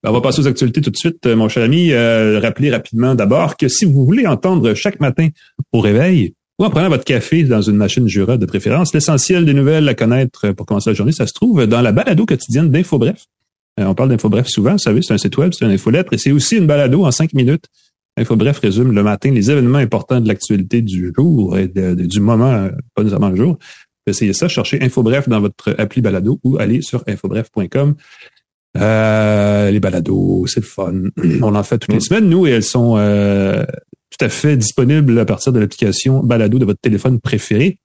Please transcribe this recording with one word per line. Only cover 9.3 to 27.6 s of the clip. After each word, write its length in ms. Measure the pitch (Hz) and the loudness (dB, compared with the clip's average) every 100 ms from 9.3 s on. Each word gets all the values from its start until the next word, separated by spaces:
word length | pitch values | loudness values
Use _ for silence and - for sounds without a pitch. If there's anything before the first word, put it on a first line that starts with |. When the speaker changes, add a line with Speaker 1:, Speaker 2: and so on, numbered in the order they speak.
| 185 | 2
Speaker 1:
des 100 | 165 | 2
nouvelles 340 | 143 139 160 147 | 2 2 2 2
à 60 | |
connaître 560 | 120 113 127 131 - 104 | 0 0 0 0 -2 -4
pour 140 | 98 98 | -4 -4
commencer 240 | 104 110 | -4 -2
la 40 | |
journée, 180 | 107 107 | -2 0
ça 140 | 160 - | 0 -4
se 60 | |
trouve 340 | - 240 190 113 | -2 0 2 2
dans 140 | 117 | 2
la 100 | 120 | 2
balado 320 | 107 226 175 220 | 2 2 0 2
quotidienne 440 | 135 - 123 160 | -2 -2 0 2
d'InfoBref. 540 | 135 180 143 117 - - _ _ _ _ - | 2 0 0 0 -2 -14 _ _ _ _ -4
Euh, 40 | |
on 100 | 98 | -2
parle 160 | 95 131 | 0 0
d'InfoBref 360 | 117 110 104 127 | 0 0 0 -2
souvent, 240 | - 107 | 0 0
vous 60 | 160 | 0
savez, 220 | 117 104 | 0 0
c'est 100 | 90 | 0
un 40 | 104 | -2
site 180 | 101 - | -2 0
web, 160 | 165 170 | -2 0
c'est 60 | |
une 60 | 117 | 0
infolettre 400 | 98 - 139 180 | 0 0 0 0
et 60 | 113 | -2
c'est 140 | - | 0
aussi 240 | 139 - 226 | 0 0 0
une 100 | 160 | 2
balado 380 | 147 139 143 | 2 2 2
en 60 | 170 | 2
cinq 220 | - 160 | 0 -2
minutes. 300 | 135 123 156 _ _ _ _ _ - | 0 0 0 _ _ _ _ _ -6
InfoBref 420 | 113 113 127 143 | -2 0 0 0
résume 340 | 104 98 127 | 0 0 2
le 100 | 104 | 2
matin 280 | 104 101 131 | 0 0 0
les 200 | 127 101 | 0 2
événements 280 | 147 120 139 | 2 2 2
importants 420 | 117 110 - 127 | 0 -2 -2 -2
de 80 | 110 | 0
l'actualité 540 | 101 - 104 92 117 | -2 -2 -2 0 -2
du 300 | 110 92 90 87 | -2 -4 -4 0
jour 400 | 156 147 95 92 | 2 2 0 -2
et 100 | 95 | -2
de, 260 | 95 92 | -2 -2
de, 100 | 87 | -2
du 160 | 87 98 | -2 0
moment, 320 | 101 113 127 | 0 2 2
euh, 160 | 117 95 - - | 0 -2 -8 -10
pas 80 | - | -4
nécessairement 280 | 107 98 98 | -2 0 -2
le 60 | 92 | 0
jour. 220 | 139 160 - - _ _ - | 0 -2 -8 -20 _ _ -8
Essayez 260 | 98 107 | -4 -2
ça, 160 | 95 175 | -2 -2
cherchez 340 | - 104 139 | -2 -4 -2
InfoBref 460 | 131 127 117 135 139 | -2 0 0 0 0
dans 120 | 110 | 0
votre 340 | 101 - - - | -2 -4 -6 -4
appli 220 | 107 - | -4 -2
balado 400 | 113 95 98 147 | -2 -2 -2 -2
ou 160 | 127 135 | -2 -2
allez 220 | 101 123 | 0 -2
sur 220 | - 123 - | -2 -8 -6
infobref 440 | 80 95 101 113 | -8 -6 -6 -6
point 180 | - | -6